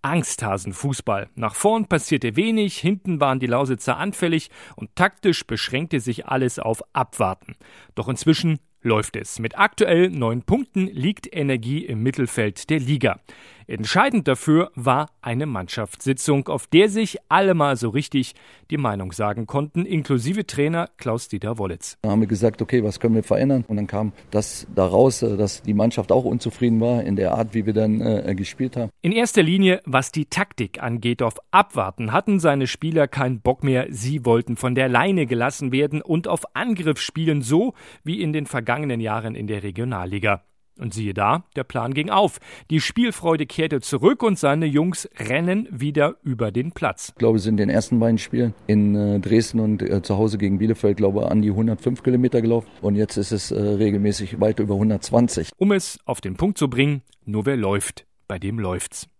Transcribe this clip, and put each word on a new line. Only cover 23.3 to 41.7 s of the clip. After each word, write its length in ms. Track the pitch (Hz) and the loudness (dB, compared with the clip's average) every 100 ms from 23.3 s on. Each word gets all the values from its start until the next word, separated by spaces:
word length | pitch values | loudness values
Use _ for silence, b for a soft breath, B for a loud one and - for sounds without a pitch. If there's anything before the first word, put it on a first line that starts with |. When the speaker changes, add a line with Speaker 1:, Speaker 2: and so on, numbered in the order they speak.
| - 139 135 113 | 0 2 0 0
Speaker 2:
Und 80 | 104 | -4
dann 100 | 104 | -4
kam 260 | 101 107 B B | -4 -4 B B
das 340 | 104 107 - - | -4 -4 -10 -6
da 100 | - | 0
raus, 380 | 92 98 131 117 | 4 6 4 4
äh, 140 | 113 101 | -2 0
dass 260 | 104 - | -2 -2
die 120 | - | -2
Mannschaft 360 | 104 113 117 98 | 2 2 0 2
auch 140 | 123 | 2
unzufrieden 560 | 123 120 117 - 120 113 | 2 -2 -4 -2 2 2
war 240 | 117 120 | 2 0
in 100 | - | 0
der 200 | 98 90 | 0 0
Art, 200 | - 110 | 0 0
wie 100 | 110 | -2
wir 80 | 104 | 0
dann, 280 | 107 107 107 | 2 2 2
äh, 340 | 117 107 - | 0 0 -2
gespielt 420 | 95 98 - 131 123 | -4 -6 -4 -4 -4
haben. 140 | 113 _ | -8 _
Speaker 1:
In 120 | 170 | -2
erster 320 | 220 240 220 | 0 2 2
Linie, 360 | 160 190 190 185 - | 4 4 4 2 2
was 240 | 131 135 | 0 0
die 160 | 160 147 | -6 -4
Taktik 560 | - 202 - 101 - | -4 -4 -4 -6 -4
angeht, 400 | 123 117 113 120 | -6 -2 -2 0
auf 140 | 117 - _ | -2 -4 _
Abwarten 600 | 185 208 135 95 - 110 | 2 2 -2 -4 -4 -2
hatten 280 | 143 208 196 | 0 2 2
seine 260 | 160 139 131 | 4 2 0
Spieler 400 | - 156 160 139 | -2 -2 2 0
keinen 340 | 139 127 120 | 0 -2 0
Bock 220 | 123 131 | 0 2
mehr. 240 | 139 127 - | 2 0 -2
Sie 360 | - 120 147 123 | -6 -4 -2 4
wollten 300 | 117 120 117 | 2 2 -4
von 180 | 127 | 0
der 140 | 123 131 | 0 4
Leine 380 | 120 175 190 127 | 4 4 2 0
gelassen 440 | 120 123 - 135 | 0 -2 -2 -2
werden 320 | 131 147 151 | 0 0 -2
und 240 | - 165 170 | -2 -2 0
auf 300 | 170 - - | -4 -4 -6
Angriff 440 | 240 196 156 143 | -2 0 0 -2
spielen, 420 | - - 160 147 | -4 -2 0 0
so 320 | 120 156 240 B B B | 2 2 2 B B B
wie 180 | 147 196 | -8 -4
in 120 | 170 | -2
den 140 | 151 143 | -2 -4
vergangenen 540 | 127 113 127 151 117 | -4 -2 -2 -2 -4
Jahren 360 | 113 110 113 - | -2 -4 -6 -8
in 100 | 107 | -6
der 160 | 107 | -6
Regionalliga. 800 | 101 92 123 104 90 101 107 98 _ _ _ _ | -6 -6 -6 -4 -6 -2 0 0 _ _ _ _
Und 160 | 117 | -8
siehe 180 | 107 107 | -6 -6
da, 320 | 95 101 156 - | 0 2 0 -2
der 100 | - | -10
Plan 280 | 131 | -6